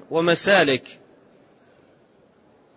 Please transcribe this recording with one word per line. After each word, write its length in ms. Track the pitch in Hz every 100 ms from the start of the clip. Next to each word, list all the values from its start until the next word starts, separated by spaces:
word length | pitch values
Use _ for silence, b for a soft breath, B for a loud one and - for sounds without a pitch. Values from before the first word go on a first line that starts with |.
| -
ومسالك 880 | 156 170 165 185 196 147 127 - - _ _ _ _ _ _ _ _ _ _ _ _ _ _ _ _ _